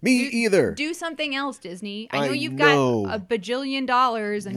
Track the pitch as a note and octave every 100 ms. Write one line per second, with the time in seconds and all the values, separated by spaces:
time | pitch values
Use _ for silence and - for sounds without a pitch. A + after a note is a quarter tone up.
0 | G3+ B3+ C4+ A#3 A#3 F#3+ A#2 - D4+ E4
1 | E4 D#4 D4+ C4+ C#4 - F3+ F3+ G3+ G3+
2 | A3 C#4 C#3 C3 D4+ - - C#3+ C3 A2+
3 | G2+ A3 F#3 A#3 F#3 B3 C#4 C4+ C4 B3
4 | B3+ A3+ G#3 G#3 G3+